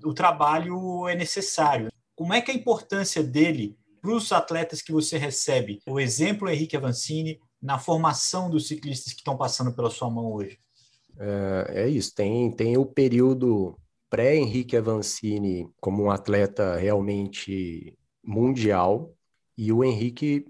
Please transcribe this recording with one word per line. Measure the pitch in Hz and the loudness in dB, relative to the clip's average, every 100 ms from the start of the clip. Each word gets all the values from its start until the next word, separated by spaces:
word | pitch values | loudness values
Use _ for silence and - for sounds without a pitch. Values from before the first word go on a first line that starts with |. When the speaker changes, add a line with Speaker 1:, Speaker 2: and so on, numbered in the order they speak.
Speaker 1:
o | 151 | -6
trabalho | 135 175 156 147 160 170 180 185 180 180 | 2 2 4 2 2 -2 -6 -6 -4 -4
é | |
necessário. | 175 170 - 196 - 151 131 110 - _ | -4 -4 -4 -4 0 2 2 -2 -10 _
Como | - 165 | -8 0
é | 226 | 0
que | 240 | 0
é | |
a | 262 | -2
importância | - 220 - 196 196 165 | 0 0 0 -4 -2 -2
dele | 127 139 165 147 104 - _ _ | 0 4 4 2 -4 -8 _ _
pros | 180 226 208 | -2 -2 2
atletas | 180 - 165 165 151 | 0 2 -2 -4 -6
que | - | -4
você | 156 151 160 | -2 0 -2
recebe? | 143 131 - 131 104 101 - | -4 -4 0 0 0 -6 -6
O | 135 | -2
exemplo | 131 117 196 208 196 | 0 0 0 0 -2
Henrique | 156 160 143 | -2 -2 -2
Avancini | 131 120 - 156 160 156 _ _ | -2 -4 -4 -4 -4 -8 _ _
na | 135 131 | -6 -4
formação | 151 165 165 135 - 185 180 | 0 2 2 2 -2 -2 0
dos | 156 - | -2 -2
ciclistas | 151 147 131 - | -6 -6 -8 -10
que | - | -10
estão | - 135 | -6 -4
passando | 139 - 123 | -2 -2 -4
pela | 120 117 | -2 -2
sua | - 123 | -2 -6
mão | 117 117 | -4 -4
hoje? | 107 98 - _ _ _ _ _ - | -6 -8 -12 _ _ _ _ _ -10
Speaker 2:
É, | 101 101 98 95 - 95 | -6 -2 -2 -2 -2 0
é | 117 | 0
isso, | 143 - | 0 -2
tem, | - 101 117 120 | -2 0 2 0
tem | 117 117 123 | 0 2 2
o | |
período | 135 - 131 120 127 127 127 107 92 78 _ _ _ | 2 2 4 6 4 4 2 2 0 -6 _ _ _
pré-Henrique | 110 123 156 123 123 120 | 2 4 4 2 0 0
Avancini | 120 110 110 104 - 107 104 101 90 85 _ | 0 2 0 -2 -4 -2 0 0 -2 -6 _
como | 98 98 | -4 0
um | 101 | 2
atleta | 98 - 101 98 101 98 87 | 0 2 2 2 2 0 2
realmente | 98 104 98 101 98 - - 98 90 82 - - _ _ | 2 2 2 -2 -4 -8 -6 -6 -6 -8 -14 -20 _ _
mundial | - 107 123 131 107 95 90 107 160 _ _ _ _ | -6 0 2 2 2 4 4 2 -2 _ _ _ _
e | - 110 | -6 0
o | 113 | 4
Henrique, | 131 110 120 120 151 143 143 | 4 2 -2 -2 -2 -2 -4